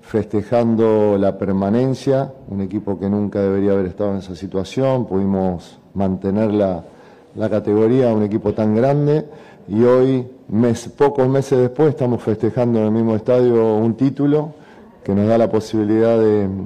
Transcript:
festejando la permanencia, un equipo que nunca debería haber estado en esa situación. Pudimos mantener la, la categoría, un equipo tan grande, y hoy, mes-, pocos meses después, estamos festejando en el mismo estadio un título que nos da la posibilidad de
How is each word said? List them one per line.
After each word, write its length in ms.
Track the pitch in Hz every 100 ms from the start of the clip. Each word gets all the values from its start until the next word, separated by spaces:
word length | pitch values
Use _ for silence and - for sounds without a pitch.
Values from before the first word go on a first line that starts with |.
festejando 1160 | - 110 98 107 98 120 117 110 113 107 104 101
la 180 | 98 95
permanencia, 960 | 95 95 98 113 131 127 - 131 139 - -
un 140 | 98
equipo 380 | 95 104 104 92
que 100 | 98
nunca 320 | 104 101 101
debería 320 | 98 98 98
haber 120 | 98 92
estado 260 | 87 104
en 40 | 98
esa 180 | 90 87
situación. 720 | 98 95 92 - 135 131 113
Pudimos 760 | 95 98 98 92 87 - - -
mantener 600 | 92 98 92 98 101 110
la, 300 | 104 98 87 - - - - - -
la 140 | 107
categoría, 640 | 104 104 104 110 131 123
un 100 | 110
equipo 300 | 104 107 104
tan 220 | 104 110 107
grande, 500 | 131 143 147 151 151 - - - -
y 160 | 101
hoy, 440 | 120 127 131 131 120 - -
mes-, 420 | 104 120 117 -
pocos 380 | - 143 139 127
meses 320 | 135 135 131
después, 300 | 123 123 156
estamos 320 | 135 123 113
festejando 560 | - 104 113 127 120 113
en 60 | 107
el 60 |
mismo 240 | 110 113 110
estadio 600 | 107 123 123 117 113 107
un 200 | 113 107
título 580 | 135 139 143 151 151 - - - - -
que 100 | -
nos 140 | 101 104
da 100 | 113
la 120 | 110
posibilidad 720 | 107 - 110 104 110 113 113
de 280 | 110 104 98 98